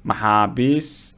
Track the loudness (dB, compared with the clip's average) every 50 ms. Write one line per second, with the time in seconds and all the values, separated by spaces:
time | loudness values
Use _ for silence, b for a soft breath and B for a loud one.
0 | -6 -6 -4 -2 0 2 4 4 2 2 0 0 0 2 2 0 -2 -4 -8 -10
1 | -10 -12 -16